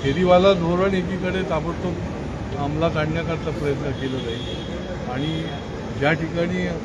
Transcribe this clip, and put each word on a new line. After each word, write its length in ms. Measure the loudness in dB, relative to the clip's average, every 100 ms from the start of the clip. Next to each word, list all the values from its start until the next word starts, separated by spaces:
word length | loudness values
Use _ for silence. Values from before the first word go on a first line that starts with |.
फेरीवाला 500 | 2 2 6 8 8
धोरण 400 | 6 4 2 4
एकीकडे 560 | 2 0 -2 -2 -2 0
ताबडतोब 440 | -2 -2 -4 -4 -4 -4 -6 -6 -6 -6 -4
अंमलात 380 | -2 2 2 2
आणण्याकरता 520 | 0 0 -2 -2 -4
प्रयत्न 420 | -2 -2 -2 -2
केला 260 | -4 -4 -4
जाईल. 260 | -4 -6 -6 -6 -6 -6 -6 -6 -6
आणि 320 | -2 -2 -2 -4 -6 -8 -8 -6 0
ज्या 140 | 2
ठिकाणी 540 | 2 0 0 0 0 -2 -4